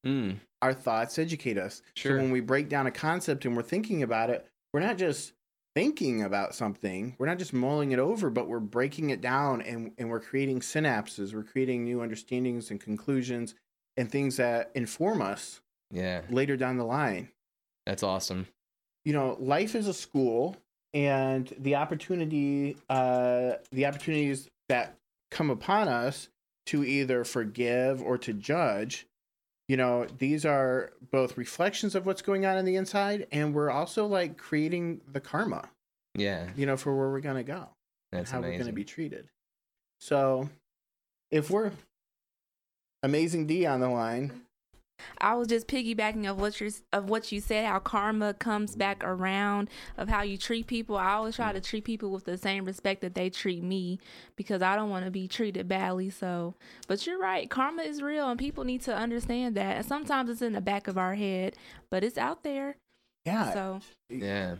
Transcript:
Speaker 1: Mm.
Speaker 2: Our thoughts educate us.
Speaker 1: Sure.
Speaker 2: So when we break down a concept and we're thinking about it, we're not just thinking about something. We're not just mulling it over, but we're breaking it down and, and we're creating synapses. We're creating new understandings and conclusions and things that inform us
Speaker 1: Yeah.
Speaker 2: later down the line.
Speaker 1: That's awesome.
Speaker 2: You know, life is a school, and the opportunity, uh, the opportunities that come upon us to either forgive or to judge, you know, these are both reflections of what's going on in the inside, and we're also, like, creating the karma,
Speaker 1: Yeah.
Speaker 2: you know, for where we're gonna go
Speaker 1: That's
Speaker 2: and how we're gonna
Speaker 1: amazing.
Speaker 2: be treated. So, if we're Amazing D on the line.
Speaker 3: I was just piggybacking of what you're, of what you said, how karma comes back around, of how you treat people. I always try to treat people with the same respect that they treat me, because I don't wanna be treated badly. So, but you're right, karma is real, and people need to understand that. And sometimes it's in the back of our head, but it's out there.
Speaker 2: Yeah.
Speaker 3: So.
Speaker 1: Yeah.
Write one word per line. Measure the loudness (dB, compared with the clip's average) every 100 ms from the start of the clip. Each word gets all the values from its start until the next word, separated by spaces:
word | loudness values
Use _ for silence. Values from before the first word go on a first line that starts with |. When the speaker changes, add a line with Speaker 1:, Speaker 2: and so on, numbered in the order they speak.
| 0
Speaker 1:
Mm. | 2 0 -2 -10 _
Speaker 2:
Our | 0
thoughts | 2 0 0 0 -2
educate | -2 -2 -2 -2
us. | -2 -10 _ -6
Speaker 1:
Sure. | 2 4
Speaker 2:
So |
when | 4
we | 2
break | 4 2 4
down | 2 2
a |
concept | 0 0 0 0 0 0
and | 0
we're |
thinking | 0 -2 0 0
about | 2 2 2
it, | 0 -4 _ _
we're | 0
not | 0 2
just | 0 0 -8 _ _ _ _
thinking | 2 2 2 0 2
about | 2 0 -2
something. | -2 -4 -2 -4 -4 -6 -2
We're | -2
not | -2
just | -2
mulling | 0 0 0 2
it | 2
over, | 2 2 2
but | 0 0
we're | -4
breaking | -2 0 0 0 -2
it | 0
down | 2 2 2 0
and, | -2 -6 -8 -6
and | -4
we're | -4
creating | -2 0 0 0
synapses. | -2 0 2 2 -2 -6 -6
We're | -6
creating | -4 0 0 0 0
new | -2
understandings | -4 -6 -4 -2 0 -2 -6
and | -10
conclusions | -6 -4 0 0 0 -4 -6 -10 _ _ _ -4
and | 0
things | 2 0 2
that | 2 2 0 -4
inform | -4 0 0 2
us | 0 -4 -8 -16 _ _ _
Speaker 1:
Yeah. | -4 -2 -2 0
Speaker 2:
later | 0 2 2
down | 0 0
the | 0
line. | 2 2 0 -6 _ _ _ _ _ -6
Speaker 1:
That's | -2
awesome. | 0 0 -2 -4 -6 _ _ _ _ _ 0
Speaker 2:
You |
know, | 2 0 0
life | 2 2 2 0
is | -2
a |
school, | -4 -2 2 4 4 0 -2 _ _ _
and | 0 2 4 2 0 -2 -4
the | 0 2
opportunity, | 2 -4 -2 -2 0 2 2 2 0 -4 0
uh, | 2 4 4 4 4 2 0 -4
the | 0 0
opportunities | 0 -2 2 2 0 -6 _ 0
that | 0 0 -8 _ _ _
come | -2 0
upon | 0 2 4 4
us | 2 0 -4 -14 _ _ _ -2
to | 0
either | 2 2 4 2
forgive | 2 -2 -2 0 2 4 4 2
or | 0 -2
to | -2
judge, | -6 0 2 2 2 -2 -6 -12 _ _ _ _ _ -2
you | 2
know, | 4 2 0 -2
these | 0 2 4
are | 4 4 2 0 -12 0
both | 2 2 0
reflections | -8 0 2 2 0
of | 0 0
what's | 0
going | 0 2 4
on | 4
in | 4
the | 2
inside, | 2 0 0 0 -2
and | 0 2
we're | 2 2
also, | 2 0 0 2
like, | 2 0 -4
creating | -2 2 2 0 -2 -4 -6
the | -8
karma, | -2 -2 0 -2 -8 _ _ _ _ 0
Speaker 1:
Yeah. | 0 0 -4 -2
Speaker 2:
you | 0
know, | 2
for | 2 2
where | 2
we're | 0
gonna | -2 -4
go | -4 -8 -12 _ _ _ _
Speaker 1:
That's | -6 -4
Speaker 2:
and | -4
how |
we're | -4
gonna | -4
Speaker 1:
amazing. | -4 -6
Speaker 2:
be |
treated. | -8 -8 -8 -8 -16 _ _ _ _ _ _ _
So, | 0 4 4 2 -2 -10 _ _ _ _ _ _ _
if | 0 2
we're | 2 0 -4 _ _ _ _ _ _ _ _ _ _ _ _
Amazing | 2 2 2 0 0
D | 2 2
on | 2
the | 2
line. | 2 0 -2 -4 -8 -20 _ _ -20 _ -20 -20 0
Speaker 3:
I | 2 2
was | 2
just | 0 0
piggybacking | -2 0 0 0 0 -4
of | 0
what | -2 -2
you're, | -6 -8 _
of | -2 0
what | -2 -2
you | -6
said, | 0 0 2
how | 0
karma | 0 0 2 2 0
comes | 0 -2 0 -2 0
back | -2 0 -4
around, | -2 0 2 2 2 -2 -6 -14 -8
of | 0
how | 0
you | 0 -4
treat | -2 -2 -2
people. | -4 -2 0
I | 2
always | 2 0 -2
try | -2
to | -2
treat | -4 -6 -4
people | -4 -4
with | -4 -4
the | -4
same | -2 -2 -4
respect | -2 -2 -2
that | -4 -2
they | -2
treat | -2 -2 -2
me, | -2 -2 -2 -6 -8 -20 -20 -12
because | -4 0
I | 2 2
don't | 0
wanna | -2 -4
be | -6 -6
treated | -2 -2 -2 -2
badly. | 0 0 0 -4
So, | -4 -4 -2 -4 -8 -20 -20 -4
but | -2 -2
you're | -2
right, | 0 0 -2
karma | 0 0 0
is | -6 -4
real, | -2 0 0
and | -2
people | -4 -4 -4
need | -4
to | -2
understand | -2 -2 -2 -2 -2 0 0
that. | 0 -2
And | -2
sometimes | -4 0 0 0
it's | -2
in | -2
the | -2
back | -2 -2 -2
of | -2
our | 0 0
head, | -2 0 -2 -6 -20 -20 _
but | 0
it's | 0 0
out | -2 -2
there. | -6 -4 -6 -10 _ _ _ _ -2
Speaker 2:
Yeah. | 0 0
Speaker 3:
So. | -2 -4 -8 -12 -20 _
Speaker 1:
Yeah. | -6 -4 -2 -4